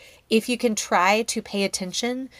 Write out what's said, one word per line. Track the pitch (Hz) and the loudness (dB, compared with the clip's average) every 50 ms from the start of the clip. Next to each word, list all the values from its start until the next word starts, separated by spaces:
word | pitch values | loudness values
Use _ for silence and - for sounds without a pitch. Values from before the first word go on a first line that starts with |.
| - - - - _ - | -20 -20 -20 -16 _ 2
if | 220 220 - - | 2 2 2 0
you | 247 | -2
can | 233 247 233 214 | 0 0 0 0
try | - - - 220 180 180 196 208 220 | -2 -2 0 2 4 4 4 4 2
to | 233 - - 226 | 0 -2 -4 -6
pay | 208 - - 202 196 | -6 -4 -2 -2 -2
attention | 190 - - 190 185 - - 233 240 247 254 269 - - | -2 -2 -4 -6 -6 -6 -4 -4 -4 -4 -6 -8 -12 -14